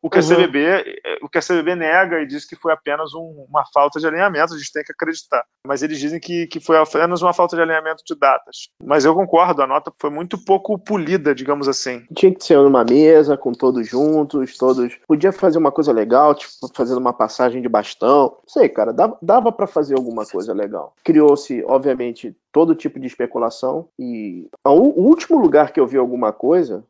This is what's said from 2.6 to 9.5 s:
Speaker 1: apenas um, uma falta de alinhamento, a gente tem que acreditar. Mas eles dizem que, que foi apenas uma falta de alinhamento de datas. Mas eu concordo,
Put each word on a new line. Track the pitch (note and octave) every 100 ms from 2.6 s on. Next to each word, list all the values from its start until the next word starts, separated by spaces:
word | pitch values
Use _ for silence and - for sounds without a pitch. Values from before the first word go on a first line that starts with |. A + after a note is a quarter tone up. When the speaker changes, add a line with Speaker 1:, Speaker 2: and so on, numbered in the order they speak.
| E3
Speaker 1:
apenas | D#3 - D3 D#3
um, | D#3 E3 D3+ C3
uma | D3 B2+
falta | D3+ C#3+ D3+
de | D#3+
alinhamento, | D#3+ G3+ D#3+ E3
a | D#3+
gente | C#3+
tem | D3+
que | D3
acreditar. | - D#3+ E3 - B2+ - _ C3+
Mas | C#3
eles | D3+ D3+
dizem | D3 E3
que, | - E3+ E3+
que | D#3+
foi | - D#3+
apenas | D#3 - E3+ F3
uma | F3
falta | F3 F3 E3+
de |
alinhamento | E3 D#3+ D#3+ D#3+ -
de |
datas. | D3+ C#3 C3+ - - - _
Mas | - D3+ C#3+
eu | E3
concordo, | F#3 E3 F3+